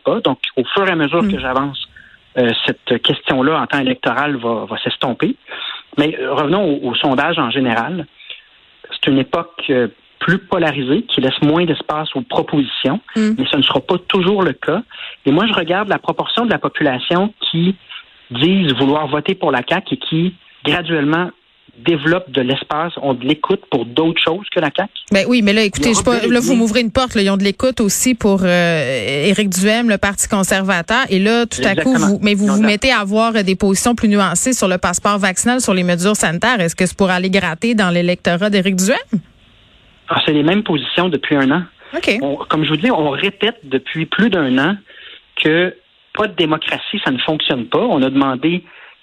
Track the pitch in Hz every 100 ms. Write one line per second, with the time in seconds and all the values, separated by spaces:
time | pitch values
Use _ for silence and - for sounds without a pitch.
0 | 139 208 151 131 - - 120 196 190 165
1 | 143 170 208 196 131 131 143 135 - -
2 | - _ _ 131 120 113 - - - 117
3 | - - - 135 135 156 123 143 131 123
4 | 139 120 147 131 117 110 107 107 - -
5 | 127 113 190 - - - - - - -
6 | 151 131 131 143 147 190 180 139 127 117
7 | 151 131 151 160 120 131 127 113 131 180
8 | 151 - - - - _ _ _ - -
9 | - 135 131 - - - - 127 113 -
10 | _ - - 190 - 185 160 139 127 175
11 | - - 127 - 147 165 170 147 - 151
12 | 156 135 117 - - 147 208 - 131 190
13 | - 226 214 226 - 151 - 180 - 180
14 | - 202 175 208 170 - - 180 - -
15 | - - 139 151 220 196 160 185 208 -
16 | - 160 160 - 233 156 143 - 147 127
17 | - 175 214 - - 160 180 190 - -
18 | - _ - 123 165 196 165 120 135 151
19 | 147 147 170 190 165 127 - 175 - -
20 | - 160 180 - _ _ 147 170 165 160
21 | 143 165 180 - _ _ _ - 120 156
22 | 151 180 165 131 127 143 - 151 170 -
23 | 143 120 127 151 - - - 127 117 123
24 | 165 165 165 180 202 180 151 - 196 -
25 | - 196 196 247 202 214 208 - 247 202
26 | 247 240 233 240 254 240 226 226 226 262
27 | 254 214 196 196 202 - 262 - 202 -
28 | 254 233 214 196 185 175 170 165 127 131
29 | 104 143 175 196 208 180 202 226 233 196
30 | 202 190 - 202 185 190 190 180 165 233
31 | 277 190 202 233 226 - 214 190 202 247
32 | 202 202 208 202 208 202 214 208 262 233
33 | 196 214 226 226 190 185 202 196 240 233
34 | 220 202 185 175 262 247 196 180 185 175
35 | 208 202 190 185 233 254 233 185 180 175
36 | 190 214 180 170 226 240 170 - 180 -
37 | 190 180 185 190 180 165 233 220 180 175
38 | 175 180 185 170 208 202 185 185 190 349
39 | 571 170 - _ _ _ _ _ _ _
40 | - - - 151 147 202 214 151 - -
41 | 180 143 - 143 135 175 175 - - 320
42 | - 214 143 147 - 156 147 156 240 160
43 | 147 139 190 196 214 - 139 131 - 156
44 | 156 - 226 190 135 127 156 202 - -
45 | - - _ - 160 165 180 - _ _
46 | _ - 208 175 156 156 - 143 - 208
47 | 147 123 - 156 - 135 110 - 240 156
48 | 131 135 135 127 156 175 - - - -